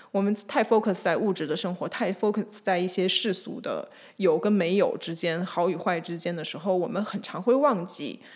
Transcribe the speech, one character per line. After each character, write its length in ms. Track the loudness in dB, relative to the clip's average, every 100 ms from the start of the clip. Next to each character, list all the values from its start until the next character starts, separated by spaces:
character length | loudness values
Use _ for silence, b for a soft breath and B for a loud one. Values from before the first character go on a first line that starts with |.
| B
我 120 | 0
们 120 | 2 0 0
太 160 | 0
focus 380 | 4 4 4 0
在 160 | 0 2
物 160 | 2
质 120 | 0 -2
的 80 |
生 220 | -4 -4 -4
活， 100 | -6
太 280 | -4 -2
focus 320 | 0 0 0 -4 -4
在 160 | 0 0
一 80 | 0
些 180 | 0 2
世 240 | 2 0
俗 260 | 0 -2 -6
的 260 | -6 -6 -8 B B B
有 240 | 4 4
跟 100 | 4
没 280 | 4 4 4
有 180 | 2 0
之 160 | -6
间、 320 | -2 -2 -2 -2
好 240 | 0 0
与 60 | 0
坏 240 | -2 -2
之 180 | -4 -6
间 160 | -4
的 120 | -4 -6
时 120 | -6
候， 160 | 0
我 140 | 0 0
们 160 | -2
很 180 | -4 -6
常 220 | -8 -4
会 100 | 2
忘 320 | 4 4 2 -2
记， 360 | -6 -8 -8 B